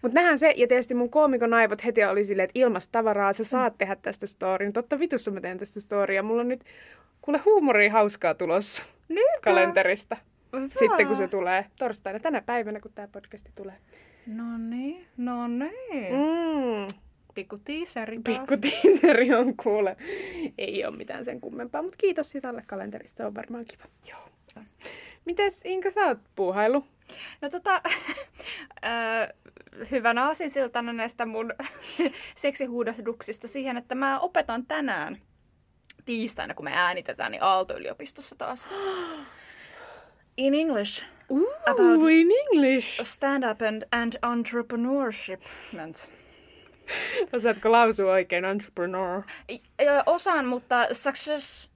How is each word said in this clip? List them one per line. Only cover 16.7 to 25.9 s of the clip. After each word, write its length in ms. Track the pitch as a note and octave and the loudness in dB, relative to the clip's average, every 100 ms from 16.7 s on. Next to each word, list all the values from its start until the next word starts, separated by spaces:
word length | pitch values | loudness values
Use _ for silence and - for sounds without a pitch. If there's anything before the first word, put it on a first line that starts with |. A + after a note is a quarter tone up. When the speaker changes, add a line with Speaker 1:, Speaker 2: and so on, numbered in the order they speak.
| G#3+ G3 G3+ - _ _ | -2 -6 -12 -20 _ _
Speaker 2:
Pikku 240 | - F#3+ G#3 | -14 -14 -14
tiiseri 600 | G#3 D4+ E4+ B3 A3 A3+ | -10 -10 -8 -10 -10 -8
taas. 160 | A3+ A#3 | -4 -4
Speaker 1:
Pikku 180 | C4+ C4 | 0 0
tiiseri 800 | C#4 - F#4+ F#4 F4 A#3 B3 | 0 4 6 8 8 6 6
on 220 | A#3+ B3+ B3 | 4 4 0
kuule. 400 | A#3+ G#3 G3 F#3+ E4 G4+ F#4+ F4+ D#4+ - | -2 2 0 -2 -10 -10 -10 -8 -8 -6
Ei 260 | G3 - | -6 -4
oo 60 | - | -6
mitään 340 | - - - | -8 -12 -10
sen 160 | B3 B3 | -10 -10
kummempaa, 420 | - - A#3+ C#4+ | -12 -12 -8 -6
mut 140 | F4 - | -8 0
kiitos 340 | G4+ E4 D4 | 0 0 -4
Sitalle 320 | C#4 C4 A#3+ - | -8 -10 -12 -10
kalenterista, 600 | G3 G3 - - - A3 | -10 -10 -12 -16 -10 -8
on 80 | |
varmaan 300 | G#3 - A#3 | -8 -12 -12
kiva. 180 | A#3 - - _ - | -14 -20 -20 _ -20
Joo. 540 | - - _ _ - A3 _ - - - - | -20 -20 _ _ -20 -20 _ -20 -18 -20 -16
Mites 360 | - F4 G4+ - | -8 0 0 -2
Inka, 260 | - F#4 F#4+ | -6 -4 -2